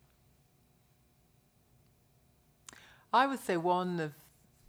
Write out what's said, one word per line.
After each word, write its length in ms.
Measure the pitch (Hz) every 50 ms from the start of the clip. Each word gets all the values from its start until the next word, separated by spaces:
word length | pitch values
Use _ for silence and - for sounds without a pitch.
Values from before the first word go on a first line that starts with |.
| _ _ _ _ _ _ _ _ _ _ _ _ _ _ _ _ _ _ _ _ _ _ _ _ _ _ _ _ _ _ _ _ _ _ _ _ _ _ _ _ _ _ _ _ _ _ _ _ _ _ _ _ _ - - - - - - - - _ -
I 140 | 226 262 277
would 120 | 269 233
say 180 | - - 190 170
one 420 | 165 175 180 180 185 180 180 170
of 140 | 160 151 143 - - - _ _ _ _ _ _ _